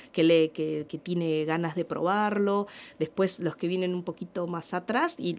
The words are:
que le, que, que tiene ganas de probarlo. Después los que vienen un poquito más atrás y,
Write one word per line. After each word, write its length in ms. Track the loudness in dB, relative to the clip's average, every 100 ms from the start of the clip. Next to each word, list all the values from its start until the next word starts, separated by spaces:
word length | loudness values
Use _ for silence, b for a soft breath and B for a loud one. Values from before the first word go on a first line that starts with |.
| B
que 120 | 4
le, 260 | 6 6 4
que, 340 | 0 -4 -4 -6
que 80 | -8
tiene 480 | -4 -2 0 0 0
ganas 300 | 0 -2 -2
de 100 | -4
probarlo. 800 | 0 0 2 2 2 2 2 -2 B B B
Después 420 | -4 0 0 0
los 160 | -4 -2
que 120 | -2
vienen 260 | 0 -2
un 100 | -2
poquito 440 | -6 -10 -8 -6 -4
más 260 | -4 -4
atrás 420 | -6 -2 0 0 -2
y, 180 | -4